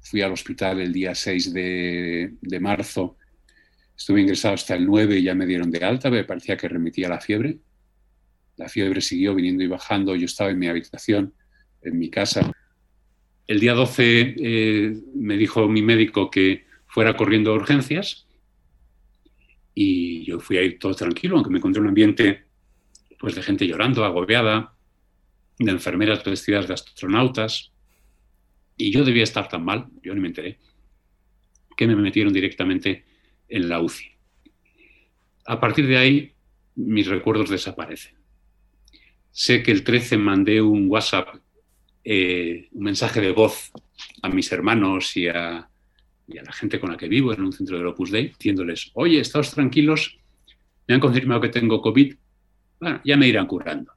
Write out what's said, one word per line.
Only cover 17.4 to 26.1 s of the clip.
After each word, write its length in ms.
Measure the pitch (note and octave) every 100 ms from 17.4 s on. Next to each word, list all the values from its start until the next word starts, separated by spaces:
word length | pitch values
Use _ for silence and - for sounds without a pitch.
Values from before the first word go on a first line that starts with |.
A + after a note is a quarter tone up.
| G#2+
a 20 |
urgencias 720 | A2 G#2 C#3+ B2+ D#3 G3+ - _ _ _ _ _ _ _ _ _ _ _ _ _ _ _
y 520 | - G2+ F2+ F2 E2
yo 160 | D#2+ E2+
fui 160 | - F#2
a 60 |
ir 160 | F#2 F2
todo 160 | F#2+
tranquilo, 420 | F#2+ F2 E2+ F#3 F3
aunque 140 | G2+
me 80 | F#2
encontré 240 | F#2+ G2
un 60 | G#2+
ambiente, 580 | G2 G#2 G2+ A2 G2 _ _ _ _ _ _ _ _
pues, 140 | -
de 80 | -
gente 240 | - G2 F#2+
llorando, 380 | E2 A2+ A#2
agobiada, 680 | G#2 F2 F#2 A2+ A2+ G#2+ A#2 _ _ _ _ _ _ _ _ _
de 120 | A2+
enfermeras 540 | F#2 F#2 F2 G#2+